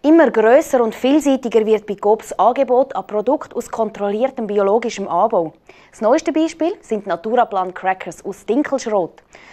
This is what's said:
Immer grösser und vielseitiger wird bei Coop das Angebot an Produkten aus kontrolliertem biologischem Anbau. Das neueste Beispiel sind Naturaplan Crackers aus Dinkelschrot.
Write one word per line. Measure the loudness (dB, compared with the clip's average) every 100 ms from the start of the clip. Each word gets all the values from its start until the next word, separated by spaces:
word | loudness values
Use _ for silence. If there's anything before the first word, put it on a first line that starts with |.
Immer | 6 6 4
grösser | 4 4 4 4 0
und | 0
vielseitiger | 0 0 2 2 0 0 0 2
wird | 0 -2
bei | -4
Coop | 0 0
das | -2 0
Angebot | 2 2 0 2 0 -4
an | -6
Produkten | -4 -2 -2 -4 -10
aus | -10
kontrolliertem | -6 -6 -4 -4 -2 -4 -4 -4
biologischem | 0 2 2 -2 -8 -4
Anbau. | 0 2 2 -2 -8 _ -20 _
Das | -4
neueste | 2 2 0
Beispiel | -2 -2 -2 -4 -4
sind | -8 -8 -4
Naturaplan | -6 -2 0 0 -2 -6
Crackers | -4 -4 -4 -8 -12
aus | -12 -14 -4
Dinkelschrot. | -2 -2 -4 -2 -2 -4 -8 _ -20 -20